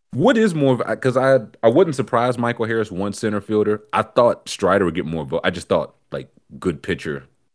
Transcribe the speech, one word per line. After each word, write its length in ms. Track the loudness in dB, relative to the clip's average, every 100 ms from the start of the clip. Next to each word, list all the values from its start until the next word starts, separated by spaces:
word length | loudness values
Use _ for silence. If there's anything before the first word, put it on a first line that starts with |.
| -10
what 260 | 0 2 4
is 160 | 2
more 280 | 2 2 2
of, 200 | -2 -2
'cause 140 | 0 2
I, 240 | 4 2 0 0
I 60 | 2
wasn't 260 | 4 2 0
surprised 440 | 0 0 0 0
Michael 260 | -2 -2 -2
Harris 260 | -2 -2
won 220 | -4 -6
center 280 | -4 -4 -4
fielder. 420 | -2 0 2 -2 -2
I 80 | -4
thought 480 | 0 4 4 2 -6
Strider 360 | -2 2 2 2
would 100 | -2
get 100 | -6
more 200 | -6 -6
vote. 160 | -4
I 80 | -4
just 180 | -4 -2
thought, 260 | -2 -2 _ -12
like, 180 | -12 -12 _ _ -8
good 220 | -6 -6
pitcher 420 | -6 -8 -6 -10 -12 _ _